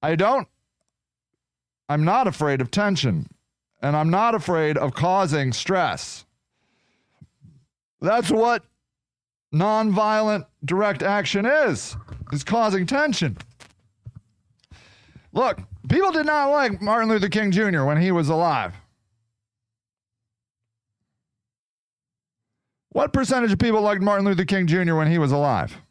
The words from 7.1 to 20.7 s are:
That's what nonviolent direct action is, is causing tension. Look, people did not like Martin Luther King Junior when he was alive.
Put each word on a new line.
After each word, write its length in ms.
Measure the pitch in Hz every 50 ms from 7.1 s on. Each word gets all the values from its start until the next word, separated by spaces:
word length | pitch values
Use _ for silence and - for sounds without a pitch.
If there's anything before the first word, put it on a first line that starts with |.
| _ _ - _ _ _ _ - - _ _ _ _ _ _ _ _ _
That's 280 | - 165 214 240 226 165
what 360 | - 220 220 233 240 214 - _ _ _ _ _ _ _ _ _ _ _ _ _ _ _ _ _ -
nonviolent 920 | 151 175 208 214 214 220 214 196 185 214 208 214 214 220 214 214 202 - _ _ _ -
direct 380 | 139 170 185 208 208 196 131 156
action 420 | 185 202 208 196 - - 202 202
is, 500 | 233 277 311 302 233 156 107 - - - - - - - - - - -
is 100 | 147 135
causing 420 | - 196 233 226 214 190 196 185
tension. 520 | 165 254 277 302 302 226 - 175 147 98 - - - _ _ - - _ _ _ _ _ _ _ - - - _ _ _ _ _ _ _ _ _ _ - - - - - _ _ _ _ - _ _
Look, 300 | - 185 247 254 196 - - - - - - -
people 220 | - 320 381 392
did 140 | 330 320 302
not 260 | 302 302 302 285 277
like 300 | 285 294 277 240 196 180
Martin 280 | 190 208 214 233 226 220
Luther 200 | 226 214 190 202
King 220 | 147 208 220 202
Junior 340 | 185 185 220 208 185 156 135
when 140 | 135 151 151
he 120 | 175 185
was 160 | 185 170 160 143
alive. 460 | 160 160 170 170 151 127 104 87 92 95 - _ _ _ _ _ _ _ _ _ _ _ _ _ _ _ _ _ _ _ _ _ _ _ _ _ _ _ _ _ _ _ _ _ _ _ _ _